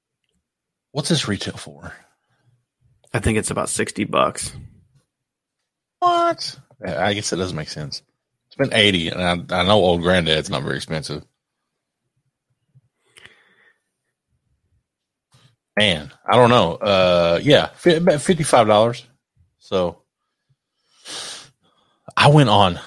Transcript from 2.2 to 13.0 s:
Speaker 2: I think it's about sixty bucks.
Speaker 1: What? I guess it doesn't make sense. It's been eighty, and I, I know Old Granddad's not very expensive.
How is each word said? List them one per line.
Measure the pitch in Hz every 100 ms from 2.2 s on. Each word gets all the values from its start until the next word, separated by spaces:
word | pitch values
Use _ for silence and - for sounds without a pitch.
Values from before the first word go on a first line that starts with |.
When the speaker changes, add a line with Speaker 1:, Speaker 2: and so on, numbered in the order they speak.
| _ _ _ _ _ _ _ _ _
Speaker 2:
I | 113
think | 107 110
it's | -
about | - -
sixty | - 110 -
bucks. | 104 - - - - - - _ _ _ _ _ _ _ _ _ _ _ _ -
Speaker 1:
What? | 349 339 339 330 - - _ - -
I | - 98
guess | 104 -
it | 85
doesn't | 90 85
make | 156
sense. | 151 143 - _ _ _ _ _
It's | -
been | 135
eighty, | - 101 92 82
and | - 90 87 -
I, | 90
I |
know | 90
Old | 107 90 85
Granddad's | 85 92 80 78 73
not | 69
very | 76 69
expensive. | - 80 71 73 - _ _ _ _ _ _ _ _ _ _ _ _ _ _ _ _ _